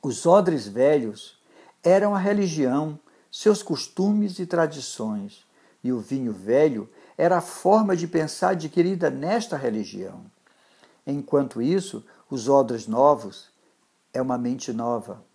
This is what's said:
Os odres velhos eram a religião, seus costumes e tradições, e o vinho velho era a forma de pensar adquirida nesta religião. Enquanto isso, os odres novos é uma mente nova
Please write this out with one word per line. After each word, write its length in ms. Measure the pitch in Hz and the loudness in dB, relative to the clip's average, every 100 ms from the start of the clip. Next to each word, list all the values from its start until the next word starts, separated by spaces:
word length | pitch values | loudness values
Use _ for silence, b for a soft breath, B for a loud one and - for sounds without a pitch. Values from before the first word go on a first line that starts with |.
Os 240 | 143 117 | -6 -2
odres 420 | 165 190 180 151 104 | 4 6 6 -2 -4
velhos 680 | 101 135 151 113 104 - _ b b b b | 2 4 4 0 -8 -18 _ b b b b
eram 320 | 175 190 208 | 4 4 4
a 40 | 202 | 0
religião, 800 | 190 208 196 156 131 135 156 151 _ b b | 0 0 0 0 0 0 -2 -8 _ b b
seus 320 | - 214 202 | 0 2 2
costumes 720 | - 156 - - 196 208 208 185 | 0 -6 -6 -2 0 2 0 -4
e 80 | 180 | -4
tradições, 1000 | 170 160 151 127 - 110 107 101 - _ b b b | 0 0 -2 -12 -8 -6 -6 -10 -16 _ b b b
e 100 | 123 | -4
o 60 | 123 | -4
vinho 340 | 113 135 123 | -4 -6 -4
velho 560 | 101 95 127 156 117 104 b b b | -6 0 4 4 2 -8 b b b
era 220 | 165 180 | 2 2
a 20 | |
forma 560 | 160 - 185 214 208 180 | -2 -4 2 4 4 0
de 100 | 165 | -2
pensar 440 | 170 156 - 180 | -2 -4 -2 -2
adquirida 600 | 185 156 180 175 190 165 | -2 -4 0 0 2 -2
nesta 460 | 135 156 226 220 147 | -2 -2 -4 -4 -4
religião. 680 | 131 107 101 101 95 - - _ _ b b b b b | -4 -4 -6 -10 -12 -14 -20 _ _ b b b b b
Enquanto 560 | - 143 139 147 135 117 | -8 -8 0 0 0 -2
isso, 440 | 123 185 185 107 - b b | 0 0 -2 -12 -16 b b
os 180 | 135 113 | -6 2
odres 380 | 139 127 117 110 | 4 4 -2 -4
novos 600 | 113 139 147 98 - _ _ _ _ _ _ _ | 4 4 4 -2 -16 _ _ _ _ _ _ _
é 100 | 127 | -6
uma 160 | 131 123 | -2 -2
mente 340 | 120 127 - | -2 -4 -6
nova 520 | 113 117 120 104 101 _ | -6 -4 -4 -6 -16 _